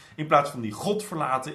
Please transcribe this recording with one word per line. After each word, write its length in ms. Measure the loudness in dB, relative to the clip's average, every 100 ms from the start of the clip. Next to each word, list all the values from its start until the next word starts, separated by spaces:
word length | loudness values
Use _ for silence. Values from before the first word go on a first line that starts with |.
| -16 -8
in 120 | 4
plaats 220 | 4 4
van 120 | -2
die 100 | -6
godverlaten 840 | -4 -2 -2 -2 -4 0 -2 -2